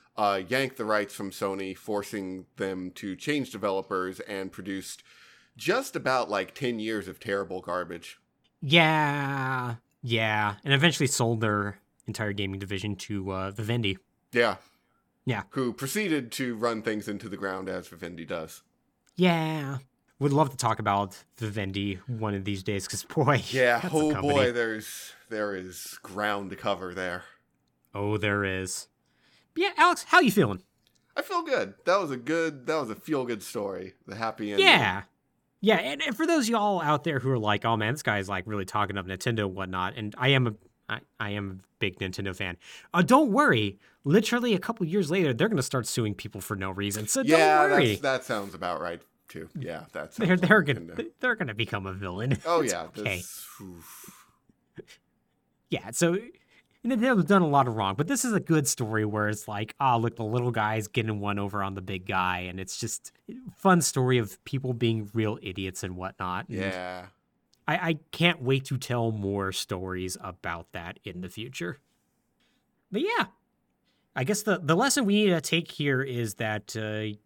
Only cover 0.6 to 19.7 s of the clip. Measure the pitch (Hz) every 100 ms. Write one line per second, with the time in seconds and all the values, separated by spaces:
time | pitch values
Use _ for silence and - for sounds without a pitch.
0.6 | 135 - 110 107 101 - 101 - 98 95
1.6 | 95 92 - 104 101 107 95 92 87 -
2.6 | 98 92 90 - 101 90 - 147 127 104
3.6 | 101 95 92 95 92 90 - 98 95 -
4.6 | 95 95 - - - - - - _ -
5.6 | 160 233 269 151 131 131 107 101 95 -
6.6 | 123 113 107 107 92 85 - 98 87 92
7.6 | 87 90 87 85 - - _ _ _ -
8.6 | 139 170 156 156 151 143 139 139 131 131
9.6 | 123 117 _ _ 120 113 110 107 104 101
10.6 | 139 139 165 - 139 - 117 113 110 104
11.6 | 101 101 _ _ - 104 107 101 98 98
12.6 | 98 98 104 95 - 101 95 95 95 104
13.6 | 104 120 104 92 _ _ _ 120 117 90
14.6 | - _ _ _ _ _ - 107 - 135
15.6 | 123 110 139 214 202 151 117 - 127 113
16.6 | 117 110 113 107 107 101 107 92 98 95
17.6 | 95 92 85 85 85 85 82 87 80 -
18.6 | _ _ _ _ _ - 180 165 160 156
19.6 | 139